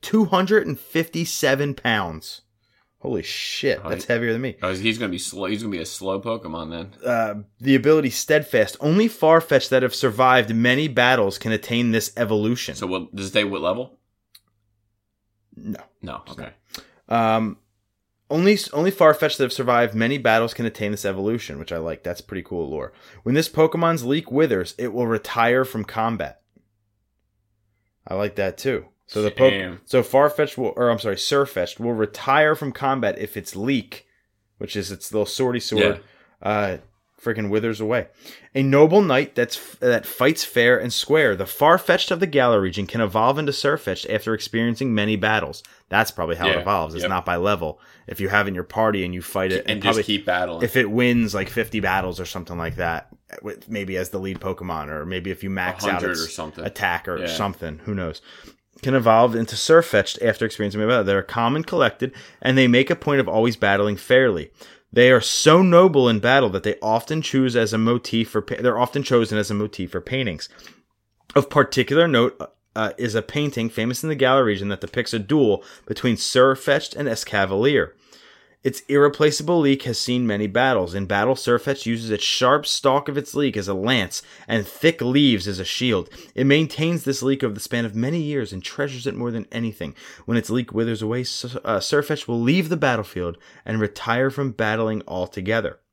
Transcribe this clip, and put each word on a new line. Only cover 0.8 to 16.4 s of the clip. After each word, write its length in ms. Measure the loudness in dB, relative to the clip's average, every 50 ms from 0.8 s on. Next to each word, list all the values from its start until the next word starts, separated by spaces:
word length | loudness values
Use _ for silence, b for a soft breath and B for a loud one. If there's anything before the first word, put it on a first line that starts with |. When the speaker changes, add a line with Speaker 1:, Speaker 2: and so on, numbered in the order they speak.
| -10 -4 -2 -2 -2 -2 -4 -6 -6 -4 -4 -2 0 0 2 0 0 -4 -6
Speaker 1:
pounds. 680 | -4 -2 -2 0 0 -2 -4 -8 -12 -14 -16 -20 -20 _ _ _ _ _ _ _ _ _ _ _ _
Holy 240 | -8 -6 -6 -4 -6
shit, 560 | -6 -8 -8 -8 -8 -8 -4 -2 -2 -2 -2 -4
Speaker 2:
Oh, 60 | -8
Speaker 1:
that's 160 | -8 -8 -4
Speaker 2:
he 80 | -2 -2
Speaker 1:
heavier 180 | -2 0 -2 -2
than 80 | -2
me. 160 | -4 -8 -8 -6
Speaker 2:
Oh, 120 | -6 -4 -4
he's 240 | -2 -2 -2 -2 -2
gonna 100 | -4 -6
be 60 | -6
slow. 280 | -8 -10 -10 -8 -8 -6
He's 180 | -4 -4 -4 -6
gonna 80 | -6
be 80 | -6 -8
a 40 | -8
slow 320 | -10 -10 -8 -6 -6 -6 -6
Pokemon 480 | -4 -6 -8 -8 -8 -12 -10 -10 -10 -10
then. 400 | -10 -12 -12 -14 -16 _ -6 -4
Speaker 1:
Uh, 260 | -2 -2 -2 -4 -6 -10 -14 _ _ _
the 140 | 0 2 2
ability 360 | 4 6 4 4 4 4 0
Steadfast. 680 | -4 -6 -2 2 2 2 2 2 2 2 2 2 -2 -4
Only 280 | 0 2 4 4 4 2
Farfetch 600 | 0 2 4 6 6 6 6 4 2 2 2 4
that 120 | 2 2 2
have 120 | 0 -2
survived 580 | 0 0 0 2 4 4 6 6 4 4 2 0
many 340 | 2 4 4 4 2 0
battles 520 | 0 2 4 4 4 6 4 2 0 0 -4
can 120 | -4 -2 -2
attain 380 | -2 -2 -2 -2 0 0 2
this 200 | 2 0 -2 -2 -4
evolution. 600 | -4 -2 0 0 0 2 0 0 -2 -4 -10 -8
Speaker 2:
So 100 | -8 -6
what, 280 | -4 -4 -6 -6 -8 -10
does 120 | -10 -10
it 60 | -2 0
say 100 | 0 0
what 160 | 0 -4 -2
level? 360 | -2 -2 -2 -2 -6 -10 _ _ _ _ _ _ _ _ _ -20 _ _ _ _ _ _ _ _ _ _ _ _ _ _ _ _ _ _ _ _ _ _ _
Speaker 1:
No. 240 | -16 -12 -12 -12 -12 -12 _ _ _
Speaker 2:
No, 200 | -14 -14 -14 -14 -16 -18
okay. 200 | -16 -16